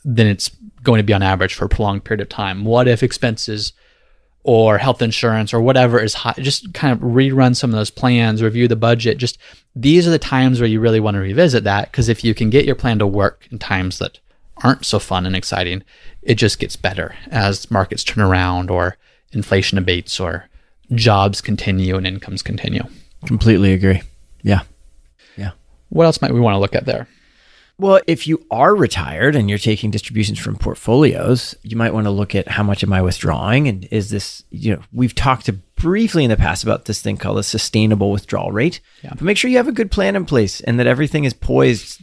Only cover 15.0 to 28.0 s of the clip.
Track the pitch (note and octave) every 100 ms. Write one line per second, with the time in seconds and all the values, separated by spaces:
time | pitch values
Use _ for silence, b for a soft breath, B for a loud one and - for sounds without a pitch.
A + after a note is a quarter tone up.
15 | - F#2 F#2 F#2+ - G2 F2+ F#2 b b
16 | b b - A2+ A2+ - - - G#2+ F#2+
17 | E2 - - C3 G2+ G2 - G#2+ F#2+ -
18 | - - G2 F#2 F2+ F2+ F2+ F2+ F2 -
19 | _ _ _ - G2+ G2 F#2 F#2+ F2+ F2
20 | - - F2+ E2+ - - _ _ - A#2+
21 | A2+ G2+ G2 G2+ - G2+ - F#2+ F#2 F#2
22 | F#2 F#2+ - F#2+ - - - - - b
23 | b - - A#2 A2+ G2+ G2 F#2+ F#2+ F#2+
24 | - - _ - G2+ G2 - _ - _
25 | _ _ b - G2+ - _ _ _ D#3
26 | E3 D#3+ - A#2+ A#2 G2 G2 - B2 -
27 | A#2+ b b b b b b - G3 F#3+